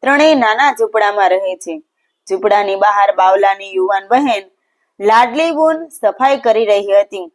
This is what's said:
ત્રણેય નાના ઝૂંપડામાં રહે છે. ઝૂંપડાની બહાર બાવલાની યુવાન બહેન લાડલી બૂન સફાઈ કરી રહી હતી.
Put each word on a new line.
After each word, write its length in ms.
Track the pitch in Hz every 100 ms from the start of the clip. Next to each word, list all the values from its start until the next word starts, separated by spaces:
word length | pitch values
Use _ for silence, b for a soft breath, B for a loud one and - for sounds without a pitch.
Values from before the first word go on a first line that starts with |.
ત્રણેય 340 | 262 285 311 302
નાના 360 | 226 220 285
ઝૂંપડામાં 580 | 254 220 220 208 202 190
રહે 260 | 185 196 185
છે. 260 | - 160 - _ _ _ -
ઝૂંપડાની 460 | 190 196 202 208 196
બહાર 400 | 202 202 202 196
બાવલાની 580 | 185 190 196 196 196
યુવાન 340 | 190 185 196 196
બહેન 360 | 240 285 214 196 _ _ _ _ _
લાડલી 520 | 202 220 247 247 330
બૂન 360 | 302 320 320 330
સફાઈ 500 | - 214 - 262 277
કરી 280 | 233 214 220
રહી 260 | 202 202
હતી. 360 | 196 202 202 175